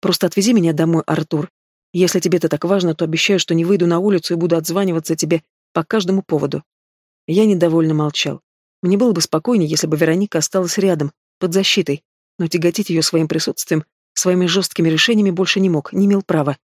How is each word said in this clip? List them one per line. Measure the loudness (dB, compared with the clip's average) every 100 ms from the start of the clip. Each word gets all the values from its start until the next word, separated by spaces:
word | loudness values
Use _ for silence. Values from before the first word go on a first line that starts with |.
«Просто | -2 0 0
отвези | 0 2
меня | 2 2
домой, | 2 2 0 0
Артур. | -4 -2 -4 -6 _ _ _ _
Если | 0 0 0
тебе | 0 0
это | 0
так | -2 0
важно, | 0 0 -2
то | -2
обещаю, | -2 0 0
что | 0 0
не |
выйду | 2 2 2
на | 2
улицу | 2 0 0
и | -2
буду | 0 0
отзваниваться | 0 -2 0 -2 -4 -4
тебе | 0 -2 _ _ _
по | -6 -2
каждому | -2 0 -2
поводу». | 0 -2 -2 -6 _ _ _ _ _ _ -2
Я | 2 4
недовольно | 4 2 2 2 0
молчал. | -2 -2 -6 -6 _ _ _ _
Мне | 0 2
было | 2
бы | 2
спокойнее, | 0 -2 0 0 0
если | -2 -2
бы | 0
Вероника | 2 2 0 -2
осталась | -2 -2 -2 0
рядом, | 0 0 -2 _ _ _
под | -2
защитой, | 0 2 0 0 -4 _ _ _ _
но | -4
тяготить | 0 0 0 -2
ее | -2
своим | 0 0 0
присутствием, | -2 -4 -6 -2 -4 -4 _ _
своими | -4 0 2 2
жесткими | 0 -2 0 0
решениями | 2 2 2 2
больше | 0 -2 0
не | 0
мог, | 0 -2
не | 0 2
имел | 2
права. | 0 0 0 -4